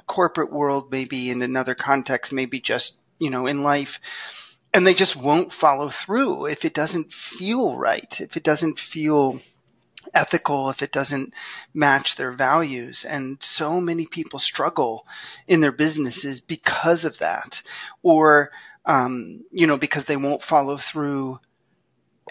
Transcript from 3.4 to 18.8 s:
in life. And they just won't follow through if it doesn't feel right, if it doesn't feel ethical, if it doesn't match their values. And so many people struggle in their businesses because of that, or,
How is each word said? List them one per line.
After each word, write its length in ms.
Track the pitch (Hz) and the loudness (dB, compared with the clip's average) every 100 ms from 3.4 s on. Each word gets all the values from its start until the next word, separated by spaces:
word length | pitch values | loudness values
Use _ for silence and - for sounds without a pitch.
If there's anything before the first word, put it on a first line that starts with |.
| 127 | -2
in 180 | 143 | 0
life. 380 | 143 143 135 - - - - - - _ _ | 2 0 -2 -10 -14 -14 -14 -16 -18 _ _
And 120 | 196 185 | 4 6
they 80 | |
just 220 | 185 185 143 | 6 2 0
won't 380 | 135 160 170 | 2 2 2
follow 340 | - 156 139 143 | 2 4 4 0
through 600 | - - 233 254 139 147 | -8 -2 0 0 -2 -4
if 180 | 151 160 | -4 -4
it 80 | |
doesn't 400 | - 151 170 151 | -2 -2 -4 -6
feel 640 | - - - 185 247 196 127 | -12 -14 -8 -4 0 -2 0
right, 420 | 113 - - - | 0 -2 -4 -10
if 160 | - 160 | -8 -2
it 80 | |
doesn't 340 | 156 151 160 - | 0 2 0 -4
feel 600 | - 160 151 147 135 131 - _ _ _ _ - - | -8 -4 2 4 4 0 -12 _ _ _ _ -20 -2
ethical, 560 | 160 147 170 - 143 135 | 0 2 0 0 0 -2
if 120 | 131 | -4
it 100 | 139 | -4
doesn't 420 | 139 135 139 135 - - - - | -2 -2 -2 -6 -12 -16 -16 -10
match 440 | 151 143 135 135 - | 2 4 4 2 -4
their 160 | 131 | -4
values. 720 | 127 131 156 151 127 123 - - | 0 2 4 2 -4 -4 -4 -4
And 360 | 147 131 139 | -6 -8 -6
so 380 | - - 151 180 | -4 -2 0 0
many 260 | 175 165 160 | -2 -4 -4
people 340 | 165 156 131 | -8 -8 -2
struggle 680 | - - 147 165 120 110 - - - - - | -2 0 0 0 0 -2 -12 -18 -16 -12 2
in 140 | 165 | 4
their 100 | 147 | 4
businesses 720 | 123 156 156 127 - 143 127 | 2 0 0 -4 -4 -6 -8
because 640 | - 156 - - 165 170 160 | -10 -6 -2 0 2 2 0
of 140 | - | -4
that, 420 | 80 90 - - - - - - | -4 -4 -8 -10 -10 -16 -16 0
or, 500 | 175 156 156 147 143 - - - | 4 6 8 6 4 -4 -20 -6